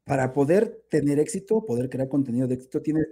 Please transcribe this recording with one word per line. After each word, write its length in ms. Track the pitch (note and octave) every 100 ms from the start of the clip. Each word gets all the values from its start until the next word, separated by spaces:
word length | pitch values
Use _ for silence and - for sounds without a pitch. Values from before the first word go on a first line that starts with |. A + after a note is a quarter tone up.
para 280 | - C#3 C3
poder 540 | C#3+ C#3 F#3+ A3+ - _
tener 300 | D#3 C#3+ C#3+
éxito, 460 | D3 F#3+ - A3 A3
poder 240 | A#2+ C3
crear 180 | B2+ C3+
contenido 400 | C#3+ C3 A#2+ B2+
de 80 | B2+
éxito, 260 | - D3
tienes 260 | D#3 D#3 D3+